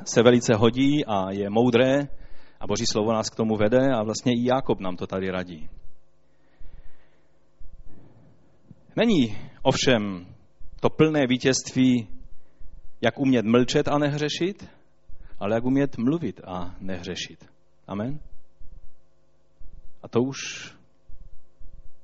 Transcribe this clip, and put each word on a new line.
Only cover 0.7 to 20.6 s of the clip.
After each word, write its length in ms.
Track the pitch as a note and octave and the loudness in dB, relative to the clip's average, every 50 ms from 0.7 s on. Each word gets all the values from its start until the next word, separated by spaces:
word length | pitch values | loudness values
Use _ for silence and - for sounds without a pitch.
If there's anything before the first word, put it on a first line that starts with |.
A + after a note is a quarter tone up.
| A#2 B2+ C#3 C#3 D3 D3 - | 4 4 2 2 2 2 0
a 260 | A2 G#2+ G2 F#2 F#2+ | 0 0 0 0 0
je 200 | G2 G2+ G2+ G2+ | -2 -2 -2 0
moudré 580 | G#2 A2+ B2 B2+ A2+ A2+ C3 C3 C3+ C#3+ C#3+ C#3 - - - - - - - - - - | 2 2 4 6 6 6 6 4 4 2 0 -2 -6 -8 -8 -8 -8 -8 -8 -10 -12 -10
a 60 | - | -6
Boží 200 | G2 G#2 G#2 A#2+ | -4 -2 -2 -2
slovo 260 | A2 - A2 G#2 A2+ A2+ | 0 0 0 0 2 0
nás 180 | A2 A2 - | 0 -2 -2
k 40 | - | -4
tomu 220 | - A2+ A2 A2 | -2 0 0 2
vede 360 | G#2 G#2+ G#2 A#2+ B2+ C3+ C#3 C3 | 2 2 4 4 4 4 4 2
a 80 | A2+ G#2+ | 0 0
vlastně 300 | A2 G#2+ - - B2+ B2 | -2 -4 -2 0 0 0
i 160 | A#2+ A#2+ B2 | 2 2 2
Jákob 320 | B2 C3+ - - A2+ G2+ | 0 2 2 0 -2 -2
nám 160 | G2 F#2 F#2 | -2 -4 -4
to 100 | - G2 | -4 -6
tady 240 | - G2 F#2+ F#2+ F#2+ | -6 -4 -4 -4 -2
radí. 380 | F2+ F#2 F2+ F2 E2+ D#2 - - - - - - - - - - - - - - - - - _ _ - - - - - - - - - - - - - - - - - - - _ - - - - - - - - - - - - - - - - - - - - - - - - - - - - | -4 -4 -6 -6 -8 -8 -8 -8 -8 -8 -8 -8 -8 -8 -12 -16 -20 -20 -20 -20 -20 -20 -20 _ _ -12 -10 -10 -10 -8 -8 -8 -8 -8 -10 -16 -20 -20 -20 -20 -20 -20 -20 -20 _ -10 -8 -8 -8 -8 -8 -8 -8 -8 -10 -14 -20 -20 -20 -20 -20 -20 -20 -20 -20 -20 -20 -20 -20 -20 -20 -6 -2
Není 420 | - - A#3+ G#3+ D#3 B2 A2 - - - - - - - | 0 2 4 4 4 4 2 0 -4 -6 -8 -8 0 2
ovšem 640 | C3+ B2+ - - C3+ B2+ A2 G#2 G2+ F#2+ F2 F2 - - - - - - - - - - - | 2 2 4 4 4 4 4 2 -2 -6 -8 -10 -14 -20 -20 -20 -20 -12 -10 -8 -8 -4 0
to 100 | - A#2+ | 0 0
plné 360 | - - D3+ D#3 D#3 D3 C3+ | 4 4 4 4 4 4 2
vítězství, 840 | A#2+ B2+ B2 - C3+ B2+ - - - - C3+ C3 B2+ B2 A#2+ A2 - - - - - - - - - - - - - - - - - - - | 4 2 2 2 2 2 2 -2 -2 2 4 4 6 4 4 0 -2 -6 -8 -8 -8 -8 -8 -8 -10 -10 -8 -8 -8 -8 -6 -6 -6 -4 0
jak 180 | - A#2 - - | 0 0 0 2
umět 280 | C#3 C3+ B2+ A#2+ G2+ | 2 4 4 4 4
mlčet 420 | G#2+ A#2 B2 B2+ - - D3+ D3 C#3 | 4 4 4 4 4 2 2 2 2
a 100 | C#3+ D3 | 2 2
nehřešit, 720 | D3 C#3+ C#3+ D3 D3 D3 - - E3+ F#3 G#3 - - - - - - _ _ _ _ - - - - - - - | 0 0 0 -2 -2 -4 -4 -4 -4 -4 -6 -8 -14 -20 -20 -20 -20 _ _ _ _ -8 -8 -8 -8 -8 -6 -4
ale 160 | G2+ G2+ A2 | -2 -2 -2
jak 100 | A#2 A#2+ | 0 0
umět 340 | B2+ C3+ C3+ C#3+ C#3 - - | 2 2 2 2 0 -2 -2
mluvit 420 | A2+ B2+ D#3 F3 D3+ G#2 - - - | 0 0 0 0 -2 -6 -8 -8 -10
a 280 | F#2+ F#2 F2+ F2 F2 - - | -10 -6 -6 -6 -6 -6 -6
nehřešit. 720 | F#2+ F#2+ F#2 E2+ F2 F#2+ F2 - - - E2 - - - - - - - - - - | -6 -6 -6 -6 -6 -8 -8 -8 -8 -10 -12 -18 -20 -20 -20 -20 -20 -20 -20 -20 -14
Amen? 340 | - F#2+ G2+ G#2+ - C#3+ - - - - - - - - - - - - - - - - - - - - - - - - - _ _ - - - - - - - - - - - | -10 -8 -6 -4 -4 -4 -6 -6 -6 -6 -6 -6 -8 -10 -8 -8 -8 -8 -6 -6 -6 -6 -8 -10 -18 -20 -20 -20 -20 -20 -20 _ _ -12 -10 -8 -8 -8 -8 -8 -8 -6 -8 -8
A 60 | - | -2
to 140 | - A#2 B2+ | 0 0 2
už 500 | C#3 C#3 - - - - - | 0 -2 -6 -10 -10 -12 -12